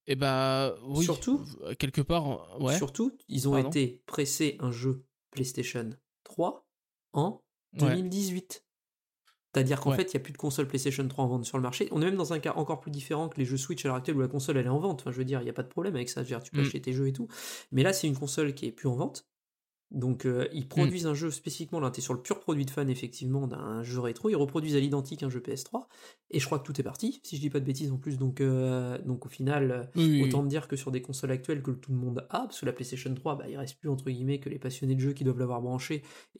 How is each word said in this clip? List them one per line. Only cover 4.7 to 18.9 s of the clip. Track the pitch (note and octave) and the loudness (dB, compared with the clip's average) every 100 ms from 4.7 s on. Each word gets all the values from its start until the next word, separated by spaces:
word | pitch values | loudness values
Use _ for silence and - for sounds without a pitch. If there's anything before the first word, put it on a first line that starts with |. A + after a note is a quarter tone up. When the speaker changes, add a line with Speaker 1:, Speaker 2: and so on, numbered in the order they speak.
Speaker 2:
jeu | A#2 C3 C3 - _ _ | -2 0 -2 -4 _ _
PlayStation | C#3 C3 - B2 B2 A2+ - _ _ | -6 -4 -4 -4 -4 -6 -8 _ _
trois | - - F3+ - _ _ _ _ _ | -10 -2 -2 -2 _ _ _ _ _
en | D3 F3 A3 _ _ _ | 0 0 -2 _ _ _
Speaker 1:
Ouais. | - | 2
Speaker 2:
deux | D3 F3+ | 2 4
mille | F#3 | 0
dix-huit. | G3 G3 F3+ - - _ _ _ _ _ _ _ _ _ | -2 -2 -2 -6 -14 _ _ _ _ _ _ _ _ _
C'est-à-dire | C#3 C3 C#3 | 2 2 2
qu'en | C#3 | 2
Speaker 1:
Ouais. | C3+ | 4
Speaker 2:
fait, | F#3 | 2
il | |
y | C#3+ | 0
a | |
plus | C#3 | -4
de | C#3 | -4
console | D3+ C3+ C#3 | -2 0 0
PlayStation | C3+ C#3+ C3+ C3 | 0 0 0 -2
trois | C3+ | 2
en | B2+ | 2
vente | B2 | 2
sur | A#2 C3 | 0 0
le | |
marché. | B2+ C3 G3+ | 0 0 0
On | D#3 | 2
est | |
même | E3+ F#3+ | 2 2
dans | D#3 | 0
un | D#3+ | 0
cas | D3+ | -2
encore | - D3 D3+ | -2 -2 -2
plus | - | -4
différent | D3 - D3+ D#3+ | -6 -2 -2 -2
que | - | 0
les | |
jeux | B2 C3+ | 0 0
Switch | - E3+ | -2 -2
à | C#3 | 0
l'heure | B2+ | 0
actuelle | C3+ C#3+ | 0 2
où | |
la | B2+ | 2
console, | C#3 C3+ C#3 | 0 2 2
elle | B2 | 4
est | |
en | C#3+ | 2
vente. | F#3+ C#3+ | 2 -2
Enfin, | C3+ | -4
je | B2 | -4
veux | |
dire, | C3 C3+ | -2 -2
il | A#2+ | -2
y | |
a | |
pas | A#2+ | -4
de | B2+ | -4
problème | - F#3+ C#3+ | -2 -2 -2
avec | B2 | -2
ça. | C3+ | -4
Je | B2+ | -4
veux | B2 | -6
dire, | |
tu | - | -4
peux | C#3+ | 0
Speaker 1:
Mm. | C#3 | 0
Speaker 2:
acheter | C3+ | 0
tes | C3 | -2
jeux | B2+ C3+ | 0 0
et | |
tout. | C3+ A#3 - - - - | 0 -6 -10 -12 -12 -2
Mais | C3 | 4
là, | F3 | 4
c'est | F#3+ D#3 | 4 2
une | C3+ | 0
console | C#3+ - D3 | -2 0 0
qui | C3+ B2 | 0 -6
est | |
plus | - | -2
en | C#3 | 0